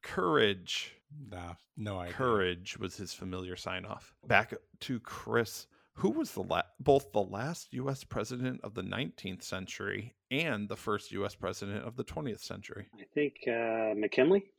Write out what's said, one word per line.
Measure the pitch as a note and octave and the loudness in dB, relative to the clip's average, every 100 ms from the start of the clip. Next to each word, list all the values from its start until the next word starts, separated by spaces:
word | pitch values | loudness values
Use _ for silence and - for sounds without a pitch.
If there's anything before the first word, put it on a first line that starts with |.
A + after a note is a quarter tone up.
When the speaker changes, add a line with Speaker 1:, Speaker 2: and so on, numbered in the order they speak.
Speaker 1:
Courage. | - - F3+ D3+ G#2+ F#2+ F3+ - - - _ D3+ B2 | -4 0 6 8 6 4 -2 -4 -4 -12 _ -16 -12
Speaker 2:
Nah, | F#2 F2 E2+ _ - | -10 -10 -12 _ -6
no | G#2 F#2+ | -4 -2
idea. | F2 | -4
Speaker 1:
Courage | F2+ C3 A2 F#2 F2 F#2 - | 0 4 6 4 2 -6 -6
was | G2 - | -6 -6
his | F#2 | -8
familiar | - F#2+ F#2 F2+ F2+ | -6 -6 -6 -6 -6
sign-off. | - F#2 G#2 G#2+ - _ - | -6 -6 -6 -10 -12 _ 6
Back | G2+ A2 A2 _ - | 6 6 -6 _ -14
to | - B2 | -4 -4
Chris. | - - - A#2 A2+ - - _ _ | -4 -10 2 2 2 -4 -14 _ _
Who | - G3 | 0 2
was | D4+ D4 | 2 -2
the | - | -4
la-, | F#2 F2+ - _ | 0 0 0 _
both | D3 C#3 - | 6 6 6
the | A2 | 0
last | F#2+ G2 C3+ E3+ - | 0 -2 -6 -6 -8
U | B2+ C3+ | -4 -4
S | C3+ | -4
president | - - G#2+ B2 B2+ B2+ | -4 -4 -4 -2 -4 -4
of | - | -6
the | G2+ | -6
nineteenth | F#2+ G2 C#3+ - F#2+ F#2 | -4 -4 -4 -6 -8 -8
century | - F#2+ F#2 - G2+ G2+ A2 _ _ | -6 -6 -6 -6 -4 -4 -6 _ _
and | C3 E3 G#2+ G#2 | -2 0 -2 -4
the | G#2+ | -6
first | - G#2 - | -2 -2 -2
U | G2+ | -4
S | G2 | -4
president | - F#2 G2 G2 G2+ | -2 -6 -4 -4 -4
of | - A#2+ | -6 -8
the | |
twentieth | A#2+ - D3 G#2 | -6 -4 -4 -6
century? | - F#2+ - - G2+ G2+ | -8 -10 -10 -12 -12 -16
Speaker 3:
I | G2 | -6
think, | - D3 - - | -2 -2 -2 -2
uh, | A#2 A2+ A2+ A2 G#2+ | 0 0 2 2 2
McKinley? | G#2+ - D#3+ G3 G3 | 2 6 6 6 2